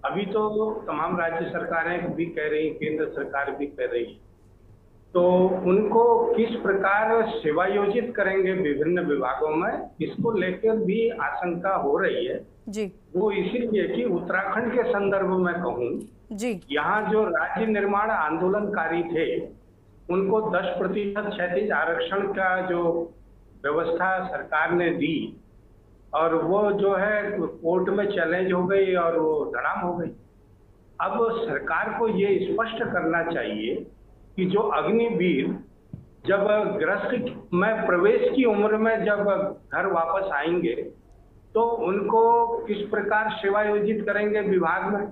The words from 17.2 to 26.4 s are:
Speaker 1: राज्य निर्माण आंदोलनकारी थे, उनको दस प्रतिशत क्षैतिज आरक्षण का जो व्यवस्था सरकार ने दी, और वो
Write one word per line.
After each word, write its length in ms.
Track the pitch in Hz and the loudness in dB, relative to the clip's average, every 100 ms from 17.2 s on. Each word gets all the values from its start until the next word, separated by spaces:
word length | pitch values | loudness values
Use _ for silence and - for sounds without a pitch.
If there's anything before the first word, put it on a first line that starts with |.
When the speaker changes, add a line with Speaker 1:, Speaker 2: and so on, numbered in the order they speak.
Speaker 1:
राज्य 420 | 196 160 175 202 220 | 2 0 -2 -2 0
निर्माण 440 | 208 196 202 220 | 0 2 0 0
आंदोलनकारी 920 | 208 151 165 180 208 208 196 165 170 | 0 0 0 0 0 -2 -2 -2 -2
थे, 440 | 170 165 139 - - - - _ - - - | -2 -2 0 -2 -6 -16 -20 _ -20 -20 -4
उनको 300 | 180 190 214 | 0 2 0
दस 260 | 220 180 196 - | 0 -2 -2 -2
प्रतिशत 520 | 185 214 202 202 208 | -2 -2 -4 -4 -6
क्षैतिज 420 | - 180 180 214 | -4 -2 -2 0
आरक्षण 480 | 147 160 165 165 196 | 0 0 -2 -2 -2
का 460 | 196 185 190 185 180 | -2 -2 0 0 0
जो 460 | 175 170 170 165 - - - - - | 0 0 -2 -6 -14 -20 -20 -20 -8
व्यवस्था 680 | 139 151 165 170 185 185 180 | -2 -2 -2 0 0 0 -4
सरकार 440 | - - 156 165 | -8 -4 -2 0
ने 180 | 175 170 | 2 0
दी, 500 | 135 147 147 110 - - - - - - - - | 0 -2 -2 -6 -12 -20 -20 -20 -20 -20 -20 -6
और 200 | 147 165 | 0 2
वो 380 | 165 | 0